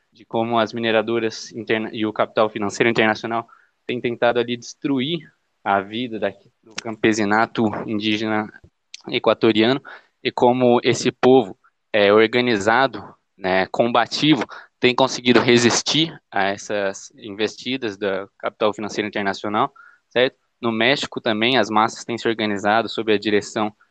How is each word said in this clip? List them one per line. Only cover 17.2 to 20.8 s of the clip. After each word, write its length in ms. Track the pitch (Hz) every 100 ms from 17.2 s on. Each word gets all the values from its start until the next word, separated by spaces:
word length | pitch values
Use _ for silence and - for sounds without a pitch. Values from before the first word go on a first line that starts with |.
| 117 101 107 - 127 131 117 98
do 100 | 101 98 98 _
capital 360 | 117 - 107
financeiro 340 | 101 104 - 104
internacional, 680 | 107 98 95 104 107 139 _ - _ _
certo? 300 | 120 131 _ _ _
No 100 | 117
México 480 | 110